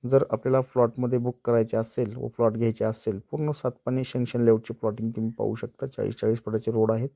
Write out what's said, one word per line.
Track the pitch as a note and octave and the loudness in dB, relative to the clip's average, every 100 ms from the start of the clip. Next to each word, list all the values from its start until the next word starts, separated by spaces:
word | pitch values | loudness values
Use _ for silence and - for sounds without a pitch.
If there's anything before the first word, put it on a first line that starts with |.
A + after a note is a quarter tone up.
| B2 | 4
जर | C3+ C#3 | 2 4
आपल्याला | A2 C3+ C3 | -2 2 2
फ्लॅटमध्ये | B2+ B2+ A#2+ B2 B2 B2 | 2 2 2 2 0 0
बुक | A#2+ A#2+ - | -2 -4 0
करायचे | A#2 A2+ A2+ | 2 2 0
असेल | A2+ - A#2 A#2+ | -2 -4 -4 -4
व | A#2 | -10
फ्लॅट | - A#2 | 0 0
घ्यायचे | A2 A2+ A2 A2 | 2 0 0 -4
असेल, | G#2+ - G2 - | -2 -4 -6 -8
पूर्ण | D3 D3+ | -4 -4
सातपानी | D3 B2+ B2 - B2+ | -2 -6 -6 -4 -4
सँक्शन | B2+ B2+ A#2+ B2 | -2 -4 -4 2
लेआउटची | A#2 A2 A2 | 4 4 0
प्लॉटिंग | - A2+ G#2+ A2+ | -4 -4 -2 -6
तुम्ही | A2+ A2+ | -4 -6
पाहू | A2+ G#2+ A2 | -2 -4 -4
शकता. | - _ C3+ | -8 _ -10
चाळीस | - G#2 G#2+ | -4 -6 -2
चाळीस | A2 A#2 - | -2 -2 -2
फुटाचे | G#2+ A2+ | -4 -2
रोड | A2+ A2 | 2 2
आहेत. | A2 C3+ | 2 -2